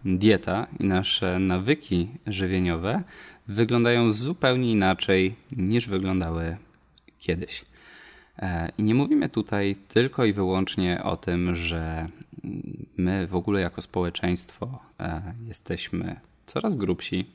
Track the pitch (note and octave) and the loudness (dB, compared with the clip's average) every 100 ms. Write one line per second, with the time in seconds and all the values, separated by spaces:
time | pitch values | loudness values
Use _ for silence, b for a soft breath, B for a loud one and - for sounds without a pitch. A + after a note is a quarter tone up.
0 | G2 F#2 G#2+ G2 - F#2+ - - G2+ F#2 | 0 4 6 4 2 -4 -4 -2 0 2
1 | F#2+ - F#2 F2+ F#2+ F2+ G2+ D3 - F2+ | 0 0 0 0 2 0 0 -2 0 0
2 | F2 C3+ - G2 F#2 F#2 F2+ E2 F#2 D#3 | 0 -6 -8 -4 0 0 0 0 -2 -2
3 | F3 B B B - G2+ A2+ A#2+ A#2 A#2+ | -4 B B B -8 0 2 4 4 4
4 | A#2 G#2+ B2+ F3+ C3+ B2+ B2 A2 F#2+ F#2 | 4 2 -2 0 2 2 2 4 4 2
5 | - F#2+ F#2 A2 _ - F#2 A#2 A#2 F#2+ | 2 2 2 -2 _ -4 0 0 0 -2
6 | F#2+ F#2 E2+ E2 E2 F#2 - _ _ _ | 0 0 -2 -4 -4 -6 -14 _ _ _
7 | - _ - E2+ - - - B B B | -20 _ -4 -4 -4 -12 -16 B B B
8 | B B B - F#2 F2 E2 - G#2+ A#2+ | B B B -8 -4 -4 -4 0 2 4
9 | C#3+ D4 - - G2+ G2+ G2+ G2 - - | 4 4 2 -2 -2 0 0 -2 0 2
10 | C3 - A#2 G2+ F#2 F#2+ F#2+ - F2+ F2 | 2 2 2 4 2 2 0 0 0 0
11 | - F2 - F2 F2 F2 E2+ E2 D#2+ D#2+ | -2 -4 -2 0 0 0 -2 -4 -4 -4
12 | E2 - - - - - - - - - | -8 -12 -20 -14 -10 -10 -10 -12 -12 -2
13 | F2+ G2 E2+ F#2 F2 G2+ F2 - - - | 0 0 0 -2 0 0 0 -4 -6 -2
14 | F2 - F#2 F3 - - B2 B2+ - _ | -2 0 -2 -2 -4 -10 -12 -12 -18 _
15 | F2+ D#2+ G2 A#2 A2+ - - F2 - F2+ | -8 -6 -8 -12 -14 -16 -8 -8 -4 -6
16 | F#2 - _ _ - - A3 D3+ F#2+ F2+ | -6 -10 _ _ -8 -4 -2 -2 0 -2
17 | - F#3 F3+ | -2 -4 -4